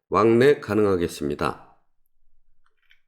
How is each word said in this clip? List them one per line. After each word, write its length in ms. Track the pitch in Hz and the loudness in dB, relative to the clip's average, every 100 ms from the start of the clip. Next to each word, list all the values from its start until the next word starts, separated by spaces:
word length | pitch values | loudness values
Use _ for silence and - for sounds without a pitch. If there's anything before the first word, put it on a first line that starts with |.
| - | -4
왕래 500 | 92 110 117 135 143 | 0 2 4 4 2
가능하겠습니다. 1160 | - 104 104 92 85 - 73 71 71 - - _ _ _ _ _ _ - _ - _ _ _ _ | -2 -2 0 0 -4 -6 -8 -6 -6 -8 -18 _ _ _ _ _ _ -20 _ -20 _ _ _ _